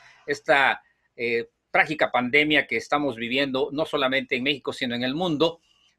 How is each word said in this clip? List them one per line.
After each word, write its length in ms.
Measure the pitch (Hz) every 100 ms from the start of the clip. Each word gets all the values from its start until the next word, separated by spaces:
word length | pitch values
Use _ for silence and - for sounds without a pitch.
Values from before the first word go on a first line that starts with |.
| - - -
esta, 560 | 143 - 143 131 107 _ _ _
eh, 360 | - 120 117 - _ _
trágica 380 | 180 165 151 131
pandemia 580 | 123 123 147 151 147 -
que 100 | 113
estamos 400 | - 147 143 113
viviendo, 500 | 117 131 143 131 147
no 120 | 143 156
solamente 520 | 147 131 135 127 127
en 60 |
México, 280 | 131 139 -
sino 240 | - 127 120
en 80 |
el 100 | 127
mundo, 460 | 147 180 143 165 - _ _ _